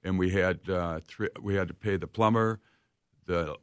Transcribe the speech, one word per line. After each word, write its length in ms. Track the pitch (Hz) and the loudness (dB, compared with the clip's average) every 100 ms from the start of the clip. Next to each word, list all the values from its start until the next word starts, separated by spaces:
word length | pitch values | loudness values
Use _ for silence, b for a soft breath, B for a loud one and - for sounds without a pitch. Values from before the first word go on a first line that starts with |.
and 140 | 95 95 | -2 0
we 140 | 92 | 2
had, 360 | 95 92 85 - | 4 2 0 -2
uh, 320 | 92 85 80 - | -2 -2 -4 -10
three, 220 | - 104 - | -6 -6 -6
we 120 | 101 98 | -2 -2
had 120 | 92 | -2
to 60 | - | -4
pay 220 | 107 98 | -2 -2
the 100 | 80 | -4
plumber. 520 | - 110 113 110 110 _ _ _ _ _ _ - | 2 4 4 2 -2 _ _ _ _ _ _ -4
The 300 | 85 80 76 | -2 -2 -6